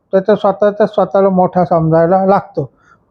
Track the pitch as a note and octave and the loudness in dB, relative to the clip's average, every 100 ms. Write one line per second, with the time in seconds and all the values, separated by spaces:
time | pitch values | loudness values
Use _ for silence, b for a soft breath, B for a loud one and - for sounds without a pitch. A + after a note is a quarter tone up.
0 | _ F#3+ F#3+ G3+ G3+ G3 G#3 G3+ G#3+ - | _ -2 0 0 0 0 -2 0 -2 -2
1 | F#3+ G3+ G3 F#3 F3+ F3+ E3+ E3+ D#3+ D#3+ | -2 0 0 2 0 0 0 0 0 2
2 | E3 F#3+ F#3+ G3+ - - C3+ _ b b | 2 0 2 0 -2 -8 -10 _ b b
3 | _ | _